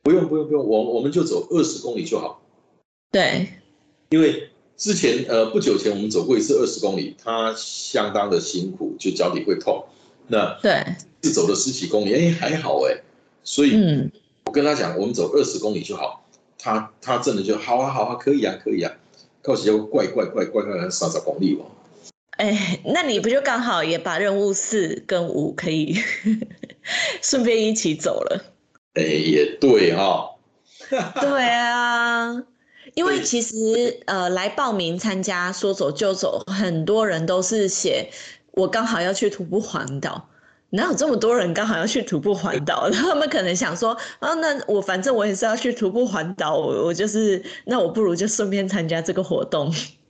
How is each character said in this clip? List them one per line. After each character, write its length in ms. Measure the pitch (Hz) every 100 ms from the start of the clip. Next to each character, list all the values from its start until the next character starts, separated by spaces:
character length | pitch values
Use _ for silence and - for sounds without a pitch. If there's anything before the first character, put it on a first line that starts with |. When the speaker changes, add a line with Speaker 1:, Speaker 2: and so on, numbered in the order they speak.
Speaker 1:
不 100 | 139
用， 140 | 180 160
不 80 | 156
用， 100 | 147
不 60 |
用， 120 | 147
我， 180 | 113 110 117
我 80 | 120
们 100 | 139
就 120 | 170
走 220 | - 87 -
二 140 | 175
十 180 | 139 -
公 160 | 123 110
里 80 |
就 140 | 82 -
好。” 220 | 78 - _ _ _ _ _ _ _
Speaker 2:
对。 380 | 202 156 - 190 - _ _ _ _ _
Speaker 1:
因 100 | 156
为 260 | 151 - - _ _ -
之 160 | 208
前， 320 | 185 135 120 -
呃， 200 | 117 110
不 120 | 107
久 180 | 131 101
前 140 | 107
我 60 | 101
们 120 | 107
走 140 | 92
过 140 | 82 -
一 40 |
次 120 | - 139
二 80 |
十 140 | 113 -
公 160 | 101
里， 180 | 92 - -
他 320 | 113 113 113 110
相 560 | - - - 120 104
当 160 | 101 101
的 100 | 85
辛 320 | 82 90 95
苦， 240 | - 80 -
就 140 | 95
脚 180 | 85 90
底 80 | -
会 120 | - 90
痛。 240 | - 92 - - _ _ -
那 300 | 110 92 -
Speaker 2:
对。 200 | 208 151 - 175 - _
Speaker 1:
是 100 | -
走 140 | - -
了 60 |
十 160 | 92 131
几 160 | 123
公 200 | - 107
里， 80 | 98
哎， 180 | 127 170
还 240 | 165 160
好 260 | 156 - 101 67
哎。 100 | - - _ _ _
所 220 | - -
以 100 | 147
Speaker 2:
嗯。 340 | 220 180 147 - - _ _
Speaker 1:
我 60 | -
跟 100 | 147
他 100 | 147
讲， 240 | 143 92 85
我 80 |
们 80 | 104
走 160 | 120 85
二 100 | 147
十 160 | 131 95
公 140 | 107
里 80 | 92
就 160 | 80 90
好。 280 | 71 - _ _ _ -
他， 320 | 120 110 107 _
他 160 | - 120
真 180 | 135
的 80 | 104
就 140 | 95 104
好 180 | - 120
啊， 120 | 135
好 120 | 131
啊， 120 | 107
可 180 | - -
以 120 | 143
啊， 120 | 101 -
可 80 | 107
以 100 | 104
啊。 80 | 82 - _ _ _ _
靠， 120 | -
是 140 | 113 104
要 80 | 107
怪， 300 | 107 127 92
怪， 160 | 117 92
怪， 180 | -
怪， 180 | 90 107
怪， 260 | 104 92 90
三 220 | - 82
十 80 | 80
公 180 | - -
里 160 | 95 -
哦。 80 | - - - - - _ _ -
Speaker 2:
哎， 440 | 208 208 180 185
那 180 | - 339
你 160 | 311 202
不 100 | 220
就 100 | 269
刚 200 | 277 240
好 220 | 240 175
也 160 | 160 165
把 180 | 202 165
任 180 | 208
务 160 | 202 202
四 520 | 196 - 220 165 -
跟 220 | - 180 170
五 240 | - 156
可 180 | - 175
以 260 | 160 156 180 - - 214 220 - -
<laughs> 640 | - - - - 679 403
顺 220 | - 269
便 200 | 233 220
一 80 | 220
起 220 | 214 170
走 280 | 151 - -
了？ 180 | - 190 - _ _ _ _
Speaker 1:
哎， 80 | -
也 540 | 78 76 80 76 73 -
对 340 | 139 110 87
哈。 340 | 85 98 82 - - _ _ _ - -
<laughs> 0 |
Speaker 2:
对 580 | 262 175 269 277 277 240
啊， 840 | 240 240 240 240 240 233 233 233 240 - _ _ - 269
因 100 | -
为 160 | 349 -
其 200 | - 240
实， 120 | 220 220 220
Speaker 1:
对。 260 | 233 240 233 -
Speaker 2:
呃， 220 | 190 180
来 180 | 185 202
报 240 | 214 269
名 240 | 208 165 180
参 240 | 220 190
加 300 | 190 180 180
说 200 | 190 202
走 200 | 190 147
就 240 | 147 208
走， 280 | 190 190 - -
很 360 | 196 190 160
多 220 | 160 214
人 200 | 214 165
都 160 | 165 185
是 260 | 180 220 196
写 420 | - 180 131 - - - - _
我 160 | - 185
刚 180 | 226
好 140 | 226 202
要 140 | 180
去 160 | 190 202
徒 140 | -
步 160 | 170 190
环 400 | 220 160 131 139
岛， 280 | - - - _ _ _ _
哪 140 | 190
有 100 | 339
这 120 | 254 302
么 80 |
多 200 | 220 220
人 180 | 240 180
刚 140 | 165 220
好 100 | 175
要 80 |
去 160 | 202 247
徒 180 | 208 156
步 140 | 202
环 300 | 190 175 -
岛？ 220 | 147 - 175
<laughs> 40 |
然 120 | 214
后 60 | 330
他 60 |
们 140 | 294 302
可 140 | 277
能 120 | 185
想 200 | 175 185 170
说， 180 | 226 233 - -
啊， 140 | 285
那 240 | 330 320 277 -
我 140 | 208
反 180 | 190 185
正 140 | 262
我 100 | 240 208
也 80 |
是 100 | 190
要 100 | 226
去 160 | 226 254
徒 200 | 240 202
步 160 | 220 247
环 260 | 185 165
岛， 240 | 196 156 156
我， 280 | 143 110 165
我 60 |
就 140 | 165 208
是， 360 | 208 214 185 - -
那 120 | - 247
我 80 | 170
不 140 | 220
如 140 | 202
就 120 | 170 208
顺 220 | - 202
便 180 | 196 190
参 200 | 196 160
加 120 | 165
这 140 | 165
个 100 | 185
活 220 | 185 156
动。 260 | - 160 147 156 - _